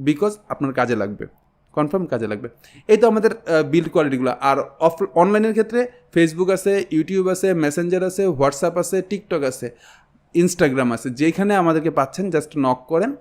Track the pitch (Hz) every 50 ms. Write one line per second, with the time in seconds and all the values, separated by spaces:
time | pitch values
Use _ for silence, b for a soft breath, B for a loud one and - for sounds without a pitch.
0 | 135 143 151 147 202 214 208 - _ - 131 - 147 135 127 127 123 117 120 107
1 | 101 101 104 - 110 107 _ _ _ _ _ _ _ _ - 151 151 147 - 190
2 | 208 220 135 117 113 101 107 104 123 120 - _ b b b b b b 214 208
3 | 233 233 214 220 202 220 214 - - - 165 156 156 139 139 170 165 170 - 180
4 | 151 143 135 127 127 127 120 - 131 139 139 139 - - - - 160 170 165 -
5 | 196 190 - 165 175 190 208 214 214 226 214 220 220 220 233 240 247 247 b b
6 | b b - 165 170 165 156 165 185 185 190 185 - 202 196 196 180 - - 156
7 | 160 - 190 190 185 185 185 180 - 190 185 170 151 147 147 - 175 175 180 180
8 | 180 185 180 - 196 190 165 127 139 139 139 - - 170 165 180 170 - - 190
9 | 180 - 208 196 - - - 156 139 131 127 - - 120 - b b b b b
10 | b b b _ _ _ - 170 175 180 175 - 170 147 131 135 131 120 117 117
11 | - 135 123 120 147 165 170 185 196 208 208 196 175 165 160 160 151 170 147 151
12 | 135 135 - - 190 196 165 151 143 147 - 151 135 131 127 127 - - 160 165
13 | 196 254 285 -